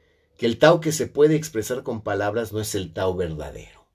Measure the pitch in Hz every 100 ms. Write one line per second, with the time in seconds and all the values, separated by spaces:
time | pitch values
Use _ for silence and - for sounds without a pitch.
0 | _ _ _ _ 117 113 151 170 160 156
1 | 113 135 151 151 156 113 107 127 131 117
2 | 107 98 104 107 113 107 104 101 87 80
3 | 95 92 87 76 71 - - - _